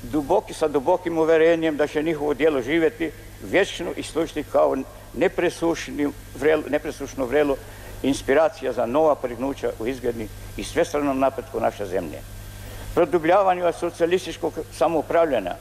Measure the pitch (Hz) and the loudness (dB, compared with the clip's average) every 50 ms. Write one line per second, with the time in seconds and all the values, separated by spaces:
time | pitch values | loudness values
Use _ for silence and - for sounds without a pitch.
0 | - 123 113 151 147 139 175 208 208 - 175 - 160 156 147 147 127 147 185 175 | -10 -2 -2 -2 0 2 2 2 2 -2 -6 -2 -2 2 2 2 2 4 2 2
1 | - 175 170 160 160 156 165 160 160 165 170 165 160 160 151 139 151 143 - 156 | 2 -2 0 2 4 6 6 8 8 6 6 6 4 0 2 2 0 0 0 -2
2 | 147 165 165 147 143 151 147 117 143 160 151 135 117 117 151 170 165 156 156 - | 0 0 -2 0 0 -2 0 4 4 4 4 2 0 0 0 2 2 2 2 0
3 | 165 156 - - - - - - - 95 98 165 196 - - - 170 185 170 - | -6 -6 -6 -10 -16 -18 -16 -14 -10 0 2 2 2 2 -2 -8 -6 -6 -6 -6
4 | 135 - - 147 165 147 - 151 143 - - 139 156 147 135 135 135 - - - | -8 -6 -2 -2 -2 -2 -2 -8 -8 0 2 4 4 4 2 0 -4 -8 -12 -18
5 | - - - 117 151 190 - - 170 175 - - - 165 165 - - - 127 139 | -18 -12 -4 0 0 0 2 2 0 0 0 0 0 0 0 0 -4 -8 -4 -2
6 | 147 143 135 - - - - - 131 151 156 156 151 - 135 147 - 160 135 - | -2 -2 -2 -6 -14 -14 -10 0 2 2 2 2 2 0 -2 -2 -2 -2 -8 -8
7 | 143 131 - - 135 120 123 147 151 143 139 127 - - - - - - - - | -8 -10 -4 -4 -4 2 2 2 4 4 2 -2 -4 -14 -16 -16 -14 -14 -14 -4
8 | - 131 139 131 - - 131 147 160 151 - - - 131 123 110 120 113 120 147 | 0 0 0 0 2 2 4 4 4 4 2 -2 -6 -4 -2 -2 -2 0 2 4
9 | 160 160 143 - - 127 120 113 127 139 139 - - 117 110 - 110 117 135 127 | 4 4 4 2 0 -6 -6 -4 -4 -4 -4 -2 -4 -4 -4 -2 -4 -4 -4 -2
10 | 120 123 120 113 110 107 - - - - - - 104 - - 139 147 147 - 147 | -4 -4 -4 -4 -6 -8 -10 -12 -14 -12 -10 -8 -8 -4 0 0 0 0 0 -2
11 | 147 143 139 135 135 135 131 - 117 - - 117 113 117 110 - 101 95 87 95 | 0 0 0 2 2 0 0 -2 -10 -6 -6 -2 -2 -2 -2 -2 -8 -4 -4 -4
12 | 87 80 73 71 - - - - - - - - - - - - - - - - | -4 -4 -8 -12 -12 -14 -14 -14 -14 -14 -14 -14 -14 -14 -12 -12 -12 -4 2 2
13 | 170 160 143 180 151 160 175 202 202 190 185 180 180 170 160 - - 175 165 - | 2 4 4 0 4 4 4 6 6 4 2 2 2 0 0 0 -4 -6 -2 0
14 | 170 170 175 185 175 165 160 - - 160 - - - - - - 165 160 165 156 | 2 2 2 2 0 -2 -10 -4 -6 -6 -4 -4 -10 -10 -2 0 0 2 2 0
15 | 135 - 151 165 170 165 135 117 95 87 95 - | 0 2 2 2 4 4 2 0 0 -2 -8 -8